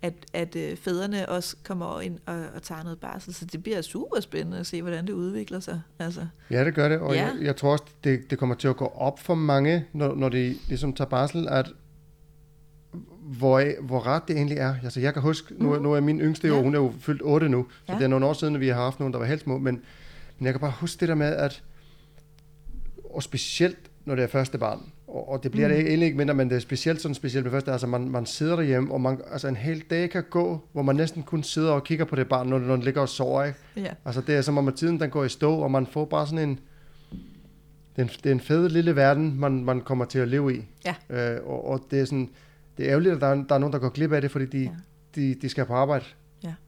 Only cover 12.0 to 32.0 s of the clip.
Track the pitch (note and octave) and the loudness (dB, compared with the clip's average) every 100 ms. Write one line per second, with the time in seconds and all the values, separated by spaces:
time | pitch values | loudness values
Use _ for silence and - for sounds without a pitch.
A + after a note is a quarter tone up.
12 | - - - - - - - - - F3 | -20 -20 -20 -20 -20 -20 -20 -20 -20 -18
13 | - F#3 D#3+ B2+ C3 C3 C#3 - C3+ B2+ | -18 -20 -14 0 6 6 4 0 -2 -2
14 | A2+ D3+ D#3+ D#3 C#3+ C#3+ C3 C3 B2 B2+ | 0 0 0 0 0 0 -2 -2 -4 0
15 | C3 D3+ C#3 D#3 - - C#3+ D3 C#3+ D3 | 0 2 0 0 -6 -2 2 2 4 4
16 | D3 D#3 D#3 D#3 D#3+ D3 C3 D3 C3+ A2+ | 4 4 2 2 2 4 4 4 2 0
17 | - C#3+ D3+ D3+ D#3 B2 B2 - - G#2+ | -4 -2 2 4 4 2 0 -8 -8 0
18 | C3 C3 C3+ D3+ D#3 D3 C3 B2 B2 C3+ | 2 4 2 2 0 2 2 2 0 -2
19 | C#3 B2 A#2 D3+ D3 C3 C3+ B2 - - | -4 -2 -2 -2 -2 -2 0 -2 -6 -20
20 | - - - - B2+ C3 D3 B2+ E3+ - | -20 -18 -20 -4 -2 0 -2 -4 -6 -2
21 | F3 D#3+ D3 D#3 C#3+ C#3 - - - - | 0 2 2 2 -2 -4 -18 -20 -20 -20
22 | - - - - - - - - - - | -20 -20 -20 -20 -20 -20 -12 -8 -8 -8
23 | - - C3+ C3 - - F3 F3+ - - | -12 -10 -6 -6 -6 2 2 0 -18 -16
24 | - C3 B2 C#3 C3 B2 A2+ A2 - - | -4 0 0 0 -2 -2 -4 -4 -12 -20
25 | - - - C3+ - G#3 - D3 D#3 D#3 | -12 -12 -6 -6 -4 2 4 4 4 4
26 | E3+ C#3 C#3+ C#3+ B2+ B2 A2+ C3 - D#3+ | 2 2 2 2 2 0 -2 -2 0 -2
27 | D#3 C3+ C#3+ B2+ B2+ C3+ C3+ C3 B2 B2 | -2 -4 -4 -2 0 -2 -2 -2 -2 -2
28 | B2+ B2+ A#2 - D#3 F3 D3+ B2+ C3+ C3+ | -2 -4 -4 -2 0 2 2 2 2 0
29 | B2+ C3 - C#3+ C#3 B2 C3 D#3+ D3 E3 | 0 -2 -4 -6 -4 -4 -2 -4 -2 -2
30 | F3 F3 E3 F3 F3 E3 - D3 C#3 C#3 | 0 -2 -2 0 0 -2 -6 -2 2 4
31 | D#3+ E3 C#3 E3 D3+ - D#3+ C#3+ C#3 D#3+ | 2 -2 -4 -4 -2 0 2 2 2 -2